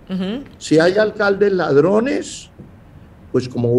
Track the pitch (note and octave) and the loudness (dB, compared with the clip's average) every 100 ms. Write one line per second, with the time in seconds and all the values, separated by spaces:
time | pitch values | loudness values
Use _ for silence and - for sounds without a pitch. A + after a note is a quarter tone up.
0 | - F#3+ F#3 A#3 C#4 - - D#3 E3+ G3 | -10 -8 -6 -8 -12 -16 0 2 4 2
1 | G#3+ G#3 G3+ F#3+ G3+ F#3 D3+ C#3 D#3+ G#3 | 0 0 -2 2 2 2 2 2 4 2
2 | B3 F#4+ E4 - - - - - - - | 0 -4 -8 -14 -18 -20 -20 -20 -20 -20
3 | - - - B2+ B2 C3 A#2+ | -20 -20 -6 -4 -4 -4 0